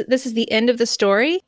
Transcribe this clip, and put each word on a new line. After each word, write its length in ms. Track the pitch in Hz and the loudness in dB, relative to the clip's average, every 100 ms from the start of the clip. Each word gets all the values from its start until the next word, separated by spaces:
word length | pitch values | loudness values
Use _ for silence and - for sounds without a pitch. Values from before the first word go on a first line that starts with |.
| - | -2
this 200 | 254 262 | -2 0
is 80 | 226 | -4
the 160 | 202 | -2
end 180 | 220 240 | 0 2
of 80 | 240 | 2
the 80 | 240 | -2
story. 540 | - 202 202 285 359 | 0 2 2 0 -2